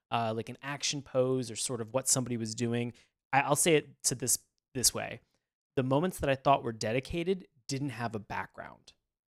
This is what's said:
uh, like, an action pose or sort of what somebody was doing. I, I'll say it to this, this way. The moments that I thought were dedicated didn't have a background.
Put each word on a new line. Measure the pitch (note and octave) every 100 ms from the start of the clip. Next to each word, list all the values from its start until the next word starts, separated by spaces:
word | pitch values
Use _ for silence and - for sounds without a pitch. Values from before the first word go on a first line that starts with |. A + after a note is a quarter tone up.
| _
uh, | A#2+ A2+
like, | A2+ A2
an | B2
action | C3+ C#3+ - D3
pose | B2+ C3 B2+ C3 A2+
or | G#2+
sort | - A#2+
of | A2
what | B2 -
somebody | C3+ A#2+ A#2+
was | A2+ A2+
doing. | A#2+ A#2+ A#2+ - _ _ _
I, | C3+
I'll | C3 D3
say | F3+ D3+
it | D3+ -
to | - B2
this, | B2 - _ _ _
this | C3 A2+
way. | A2 G#2+ A2+ _ _ _ _ _ -
The |
moments | B2+ C3+ F#3 -
that | C#3+
I |
thought | C3 D3 C#3
were | B2+
dedicated | A2+ A2 B2 - E3+ E3+ F#3+ - _ -
didn't | C3+ C#3+
have | A2+ A#2 G#2+
a |
background. | G2 F#2+ F#2+ - - B1 - _ _ _ _